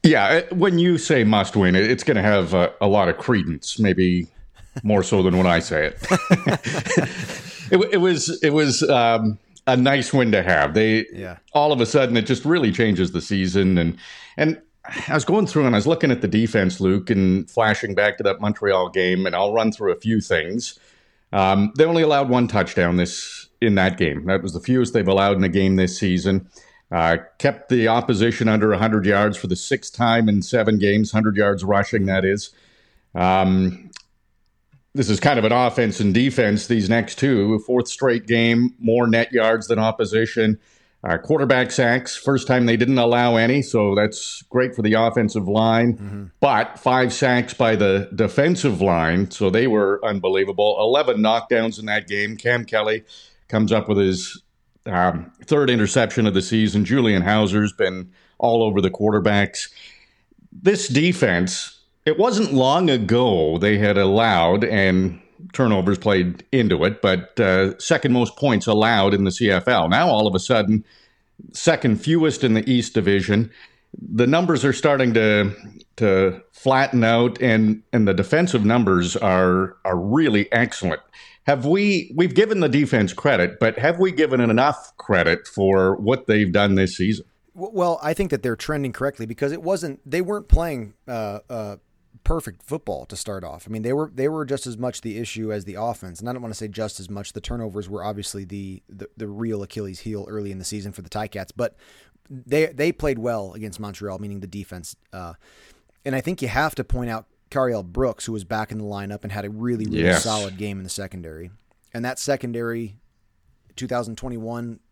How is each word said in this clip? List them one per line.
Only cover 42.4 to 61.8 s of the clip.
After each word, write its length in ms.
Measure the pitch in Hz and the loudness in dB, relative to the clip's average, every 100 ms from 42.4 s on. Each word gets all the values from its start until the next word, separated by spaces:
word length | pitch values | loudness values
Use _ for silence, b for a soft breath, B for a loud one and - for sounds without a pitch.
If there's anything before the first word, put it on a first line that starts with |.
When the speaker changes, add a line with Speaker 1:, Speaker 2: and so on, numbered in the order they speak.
| - | 2
Speaker 1:
time 160 | 127 | 2
they 120 | 117 117 | 2 2
didn't 220 | 120 131 | 2 2
allow 380 | 120 120 120 117 | 4 4 4 4
any, 240 | 117 139 | 2 2
so 340 | 131 117 104 | 0 0 2
that's 480 | 98 104 - - - - | 2 0 -2 -14 -14 -4
great 260 | 123 127 | -2 0
for 80 | 123 | 0
the 120 | 107 | 0
offensive 520 | 110 113 123 107 110 92 | 2 2 2 0 -2 0
line. 460 | 107 113 113 120 | 2 4 4 2
Speaker 2:
Mm-hmm. 320 | 117 101 101 95 _ | -2 -8 -12 -14 _
Speaker 1:
But 380 | 143 110 123 - | 2 2 -2 -2
five 340 | 131 127 127 | 0 2 0
sacks 400 | - 131 123 123 | 0 0 0 -2
by 220 | - 117 107 | 0 2 4
the 320 | 98 98 101 | 2 2 -2
defensive 680 | 101 104 - 156 180 143 92 | -2 0 2 0 2 0 2
line, 500 | 95 85 80 87 95 | 2 2 2 0 -2
so 200 | - 98 | -2 0
they 160 | 104 127 | 2 2
were 340 | 107 98 101 | 2 2 0
unbelievable. 720 | 113 101 92 95 98 92 104 95 | -2 -2 0 0 0 0 0 2
Eleven 380 | 110 139 143 110 | 2 2 2 2
knockdowns 600 | 107 113 113 120 113 107 | 2 0 0 0 0 -6
in 60 | |
that 240 | 107 107 90 | -4 -6 -4
game. 280 | 101 104 107 | -4 -4 -4
Cam 280 | 120 120 | -2 -2
Kelly 400 | 107 110 107 110 B B B B _ | -2 -2 -2 -4 B B B B _
comes 240 | 110 107 | 0 2
up 180 | 110 107 | 0 2
with 100 | 101 | 2
his, 440 | 98 92 - - _ _ _ _ - | 2 0 -8 -16 _ _ _ _ -6
um, 440 | 90 90 85 82 _ | 0 0 -2 -10 _
third 260 | - 147 131 | -2 2 2
interception 560 | 120 101 131 113 - 107 | 2 2 2 0 0 2
of 80 | |
the 80 | 95 | 0
season. 420 | 90 113 107 104 | 0 0 2 0
Julian 380 | 95 135 117 98 | 0 2 2 2
Hauser's 500 | 90 107 104 104 104 | 2 2 2 0 -2
been 380 | - 95 92 92 b b b | -2 -4 -2 -14 b b b
all 260 | 120 117 | 0 2
over 160 | 110 101 | 2 2
the 100 | 92 | -2
quarterbacks. 760 | - 107 107 98 101 98 - - B B B B B B _ _ | 0 0 2 2 2 0 -4 -14 B B B B B B _ _
This 380 | - 180 208 - | -2 0 0 0
defense, 840 | 131 170 180 113 87 90 - - - | 0 0 2 0 2 -2 -4 -12 -18